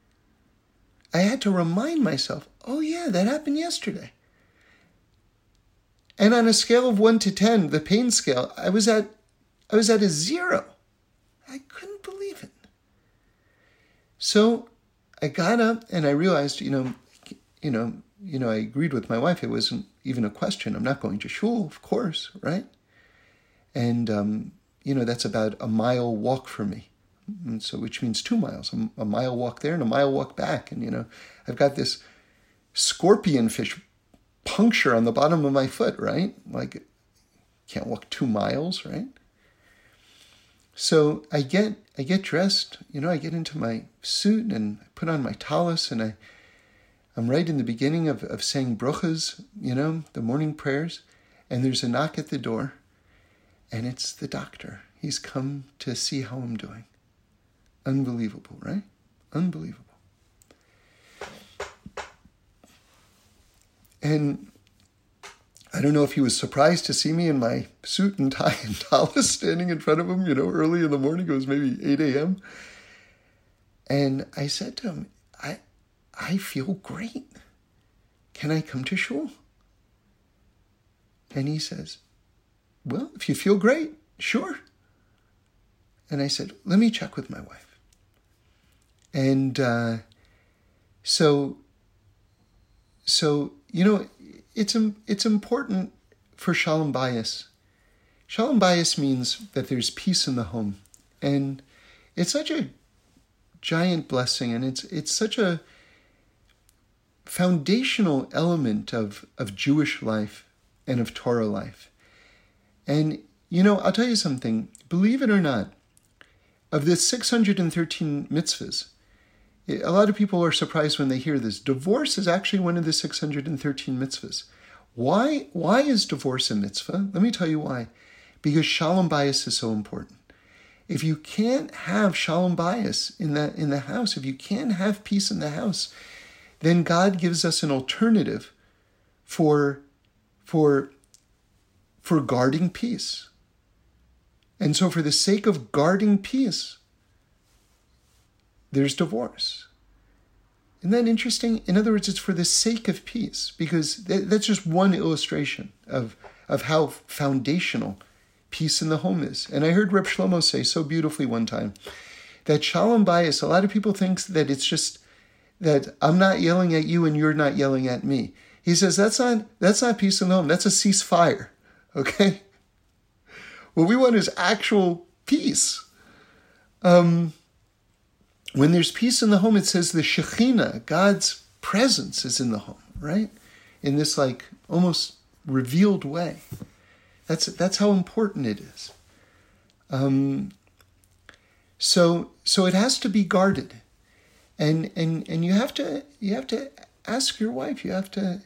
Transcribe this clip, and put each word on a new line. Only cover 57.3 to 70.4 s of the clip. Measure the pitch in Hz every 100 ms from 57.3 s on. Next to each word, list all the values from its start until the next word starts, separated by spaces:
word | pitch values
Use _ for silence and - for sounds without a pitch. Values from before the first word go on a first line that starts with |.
| _ _ _ _ _ 135
Unbelievable, | 139 127 117 110 - - -
right? | - 202 - _ _ _ _
Unbelievable. | 151 180 156 160 - - _ _ _ _ _ _ _ _ _ _ _ _ - - - - - - - - - - _ _ _ _ _ _ _ _ _ _ _ _ _ _ _ _ _ _ -
And | 151 151 143 - - _ _ _ _ _ _ _ - - _ _ -
I | -
don't | 139
know | 151
if | 175
he | 151
was | 127 -
surprised | 131 135 156 175 -
to |
see | 135 151
me | 160 170
in | 139
my | 117 131 135 _
suit | - - 196 196
and | 135
tie | - - 110
and | 110 98
<laughs> |
tallis | - 139 151 285 -
standing | - 165 165 180
in | 160
front | 160 160
of | 175
him, | 185 180
you |
know, | 135